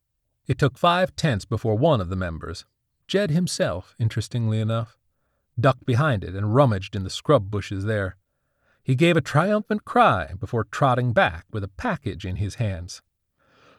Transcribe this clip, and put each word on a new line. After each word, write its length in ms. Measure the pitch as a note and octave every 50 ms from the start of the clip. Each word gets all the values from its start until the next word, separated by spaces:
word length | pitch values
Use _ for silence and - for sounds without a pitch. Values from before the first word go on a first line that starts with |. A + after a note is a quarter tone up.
| _ _ _ _ _ _ _ _ _
It 100 | - A#2+
took 200 | - D3 C3 -
five 380 | - - F3 F3 F3+ F#3 - -
tents 260 | - - D3+ A2+ F#2 -
before 340 | - A#2 G#2+ - A2+ G#2+
one 220 | G#2+ D3 E3 C#3+ A2
of 100 | F2+ E2
the 60 | F#2+
members, 500 | F#2 F#2 E2+ E2 D2+ - - E2+ - - _ _ _ _ _ _ _ _
Jed 220 | - - G3 G#3 E3
himself, 640 | D3 F3 F#3 - - - E3+ E2+ D#2+ F2+ - - _ -
interestingly 640 | A#2 A2 - A#2 - - - A#2+ A2+ A2 A2 A2
enough, 360 | A2 A2 A2+ A#2 A2+ - _ _ _ _ _ _ _ _ _ _ _ _ _ A2+
ducked 260 | A#2 C3+ B2+ - -
behind 380 | - B2 A#2+ D#3+ D3+ A#2+ F#2 F2
it 100 | E2+ F#2
and 220 | G2 G#2 G#2 A2
rummaged 400 | C#3 D3 A#2+ G#2 F#2 G2 - -
in 80 | G2+ F#2
the 60 | G2+
scrub 420 | - - - - D3 B2 G2 G2+
bushes 320 | G#2+ G2+ - - G2+ F#2+ G2
there. 320 | A2 A2 G#2 G2 F#2 - - _ _ _ _ _ _ _ _ _ _ _ _ _
He 120 | - C3+
gave 200 | B2+ E3 F3 E3+
a 60 | E3
triumphant 640 | - - - D3 F3 G#3 G#3+ G#3+ - - G#3+ G#3+ -
cry 480 | - - B3 A#3 F3 A#2+ F2+ C#2+ - F2
before 300 | - - - - A2+ G#2
trotting 500 | - - - D3 C3 B2 B2 B2 B2 A2+
back 320 | - F3+ A2+ F2 D#2+ - _
with 120 | - G#2+ G2
a 40 |
package 580 | G2 - - - A#3+ F#3 - - G2+ - E2 -
in 120 | F#2 F#2+
his 180 | - G#2+ F#2+ -
hands. 480 | - A2+ G2+ F#2+ E2+ F2 F2 - - - _ _ _ _ _ _ _ _ _ _ _ _ _ _